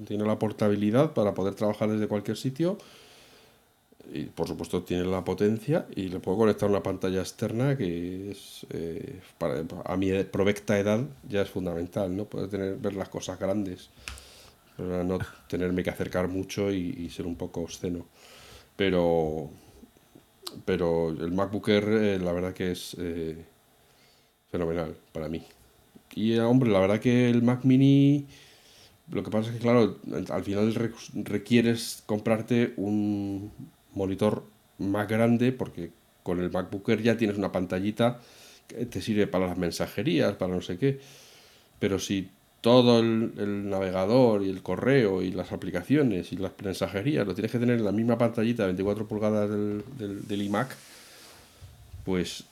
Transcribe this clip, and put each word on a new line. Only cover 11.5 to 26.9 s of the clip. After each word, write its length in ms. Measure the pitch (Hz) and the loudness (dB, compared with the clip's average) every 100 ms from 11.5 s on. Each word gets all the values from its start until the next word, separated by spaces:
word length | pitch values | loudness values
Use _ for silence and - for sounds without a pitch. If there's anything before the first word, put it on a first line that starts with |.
fundamental, 640 | 101 90 85 90 107 95 95 | -2 -4 -4 -4 -4 -2 -4
¿no? 80 | |
Poder 240 | 104 104 98 | -6 -6 -6
tener, 280 | 98 95 98 | -4 -4 -4
ver 160 | 104 | -4
las 160 | 95 90 | -4 -6
cosas 280 | 95 - 92 | -8 -8 -4
grandes, 520 | 95 104 95 90 - - - - - - - _ _ - | -2 -2 -4 -8 -14 -18 -16 -16 -20 -20 -20 _ _ -10
para 260 | 90 90 | -4 -2
no 140 | 90 92 - - - | -2 -2 -4 -12 -8
tenerme 360 | 87 90 92 | -2 0 0
que 80 | 87 | -2
acercar 360 | - 87 92 90 | -4 -2 -2 -2
mucho 420 | 95 92 - 101 | -4 -6 -2 -2
y, 180 | 98 87 87 | 0 -4 -6
y 120 | 85 | -8
ser 160 | - 87 | -8 -8
un 100 | 85 | -6
poco 240 | 85 87 | -8 -8
obsceno. 460 | 82 - 92 87 - _ - - - - - - | -8 -6 -6 -6 -10 _ -20 -20 -20 -20 -16 -2
Pero, 760 | 98 90 85 82 80 80 73 - - - - _ _ - _ _ - - | 2 4 4 2 0 -4 -8 -14 -20 -20 -20 _ _ -20 _ _ -16 -10
pero 460 | - 90 85 82 82 | -4 0 2 2 0
el 220 | 80 85 | -2 -4
MacBook 360 | 92 98 101 110 | -2 -2 -2 2
Air, 160 | 104 104 | 2 4
eh, 300 | 110 104 95 | 2 2 0
la 100 | 90 | 0
verdad 220 | 87 90 | -2 -4
que 160 | 90 92 | -4 -4
es, 240 | 87 - 80 | -4 -8 -8
eh, 460 | 87 85 80 80 82 _ _ _ _ _ _ _ _ _ _ | -6 -6 -6 -8 -14 _ _ _ _ _ _ _ _ _ _
fenomenal 440 | 92 82 85 78 - _ | -4 -2 -2 -4 -10 _
para 160 | 80 78 | -10 -6
mí. 140 | 82 - _ _ _ _ - _ | -8 -10 _ _ _ _ -20 _
Y, 200 | - 110 | -2 2
eh, 60 | 113 | 4
hombre, 300 | 117 127 120 | 6 6 6
la 80 | 98 | 6
verdad 220 | 95 | 6